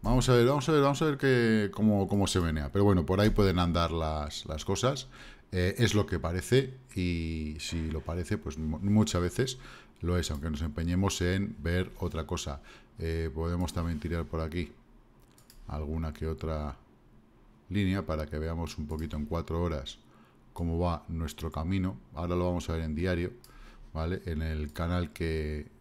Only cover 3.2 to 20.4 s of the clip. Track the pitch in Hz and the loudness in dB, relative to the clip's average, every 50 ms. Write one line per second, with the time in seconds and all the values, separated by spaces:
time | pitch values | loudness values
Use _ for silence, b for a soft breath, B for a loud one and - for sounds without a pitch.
3.2 | 104 113 110 107 104 95 85 87 87 87 82 85 85 82 82 82 80 78 78 76 | 6 4 6 6 4 4 6 4 2 4 4 2 2 2 0 0 0 0 -2 -2
4.2 | 76 76 - - - - 76 76 - - 98 92 - 123 147 135 - B B B | -4 -6 -8 -10 -8 -8 -8 -8 -2 -2 -2 2 2 0 0 0 -6 B B B
5.2 | B B B B B B - 92 90 92 98 - 120 107 - 104 101 - - 82 | B B B B B B -2 0 0 0 2 2 2 4 4 2 2 2 -2 -2
6.2 | 69 82 87 92 - - 120 131 135 131 131 - - - - 101 90 90 87 85 | -2 -2 -4 -4 -2 4 4 4 4 2 -8 -16 -20 -10 -4 -2 0 0 0 0
7.2 | 82 80 82 80 78 76 76 78 - - - 85 80 80 76 80 - - 80 87 | -2 -2 -4 -4 -4 -6 -6 -8 -8 -6 -4 -4 -2 -2 -4 -6 -6 -4 -4 -4
8.2 | 87 - 104 - - - 71 71 78 78 76 - 95 101 104 107 107 - - 90 | -4 -4 -4 -4 -4 -8 -8 -6 -4 -4 -4 -2 0 4 4 4 4 4 2 0
9.2 | 87 90 - - 127 131 - B B B B B B B B _ - 85 87 90 | 0 0 0 -2 -2 -2 -4 B B B B B B B B _ -2 0 0 0
10.2 | 85 - 80 71 71 82 78 73 80 80 - - 82 85 87 90 95 98 - - | 0 -2 -4 -4 -4 -4 -4 -4 -4 -4 -4 -2 -2 0 2 2 2 0 0 0
11.2 | 90 87 92 95 98 - - - 73 82 85 90 92 - - - - 85 71 80 | 0 0 2 0 -2 -4 -6 -6 -4 -2 0 0 0 -2 -6 -6 -6 -4 -4 -6
12.2 | 80 - 87 82 - 78 71 69 B B B B B B - - 80 82 82 82 | -6 -4 -6 -6 -4 -6 -8 -10 B B B B B B -14 -8 -4 -4 -2 -2
13.2 | 82 80 69 76 82 85 87 87 90 80 - 87 85 85 85 76 - 82 82 85 | -2 -4 -4 -4 -2 -2 0 -2 -2 -2 -2 -2 -2 -2 -2 -2 -4 -4 -2 -2
14.2 | 82 - - 80 80 80 80 87 82 - - - - _ - - _ _ _ _ | -4 -4 -4 -4 -4 -2 -4 -4 -6 -6 -8 -20 -20 _ -20 -20 _ _ _ _
15.2 | - _ - - - _ - - - - - 76 78 73 78 80 82 78 73 - | -20 _ -20 -20 -20 _ -20 -20 -12 -8 -6 -6 -4 -4 -4 -4 -4 -4 -6 -4
16.2 | 78 80 80 - - 80 80 76 73 73 73 - - _ - _ _ - - - | -4 -4 -4 -4 -4 -4 -4 -4 -4 -6 -8 -12 -16 _ -20 _ _ -20 -20 -20
17.2 | _ _ _ - - - - - _ _ 92 104 101 92 92 98 80 78 80 76 | _ _ _ -20 -20 -20 -20 -20 _ _ -2 0 2 2 0 0 -2 -2 -2 -4
18.2 | 76 - - 76 78 80 82 82 82 76 - - 78 73 80 78 80 80 78 76 | -4 -4 -4 -4 -4 -2 -2 -4 -4 -6 -6 -8 -6 -6 -4 -6 -6 -6 -4 -6
19.2 | 76 73 82 82 - - 80 82 87 87 78 73 69 - - - B B B B | -4 -4 -4 -4 -4 -2 -2 0 0 0 -2 -4 -6 -8 -14 -16 B B B B
20.2 | B B B B | B B B B